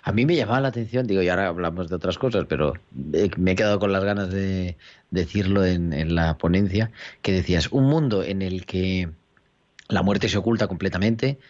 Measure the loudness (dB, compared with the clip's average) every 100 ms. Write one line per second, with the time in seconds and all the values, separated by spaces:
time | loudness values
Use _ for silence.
0 | -4 0 2 2 2 0 0 -4 -4 -2
1 | 0 2 2 2 0 -2 -4 -4 -6 -4
2 | -4 -2 0 0 -2 0 0 -2 -10 -12
3 | -2 0 2 2 0 2 2 2 2 0
4 | 0 -2 -2 -2 -2 -2 -4 -8 -16 -20
5 | _ -2 0 0 2 4 4 2 0 -2
6 | 0 2 2 0 2 2 2 0 -2 -4
7 | -18 -8 -2 0 2 0 2 2 4 4
8 | 2 0 -2 -2 -4 -6 -4 -2 0 0
9 | -2 -8 _ _ _ _ _ -20 -4 0
10 | 2 0 0 0 0 0 0 -2 -4 0
11 | 0 2 -2 -4 -10